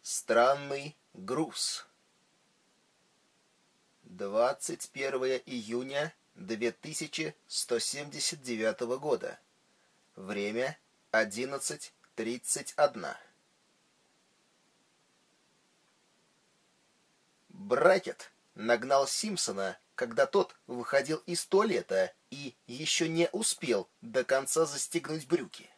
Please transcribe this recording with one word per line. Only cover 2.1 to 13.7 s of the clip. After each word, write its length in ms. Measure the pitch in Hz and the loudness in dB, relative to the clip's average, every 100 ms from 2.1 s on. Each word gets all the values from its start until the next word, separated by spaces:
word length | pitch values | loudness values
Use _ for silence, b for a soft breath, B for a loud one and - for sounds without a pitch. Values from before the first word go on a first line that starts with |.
| _ _ _ _ _ _ _ _ _ _ _ _ _ _ _ _ _ _ _ | _ _ _ _ _ _ _ _ _ _ _ _ _ _ _ _ _ _ _
Двадцать 880 | - 90 101 104 120 147 - 165 - | -20 -8 -2 4 4 2 -6 -6 -8
первое 460 | 135 135 131 131 131 | -4 -2 0 0 0
июня 760 | - 127 107 120 131 139 156 - _ | -2 -8 -4 -4 -2 -2 -4 -6 _
две 380 | - 92 110 120 | -18 -8 -2 -2
тысячи 640 | - 156 156 151 - 156 - _ | -2 -10 -8 -6 -6 -6 -8 _
сто 320 | - - 120 | -6 0 0
семьдесят 640 | - 139 147 143 - 156 | 0 -4 -8 -4 -4 -4
девятого 560 | 123 113 110 104 120 131 | -6 0 0 0 -2 -2
года. 420 | 147 123 - - _ _ _ b b b b | 0 0 -2 -10 _ _ _ b b b b
Время 640 | - 95 101 101 110 131 160 _ _ _ | -16 -8 -4 -2 -2 -4 -6 _ _ _
одиннадцать 840 | 110 107 101 131 139 - 151 - _ _ | 2 2 -2 -6 -4 -6 -6 -12 _ _
тридцать 600 | - 113 123 - - - - | -8 -6 -4 -2 -4 -4 2
одна. 420 | 117 110 78 - - _ _ _ _ | 2 2 -8 -10 -16 _ _ _ _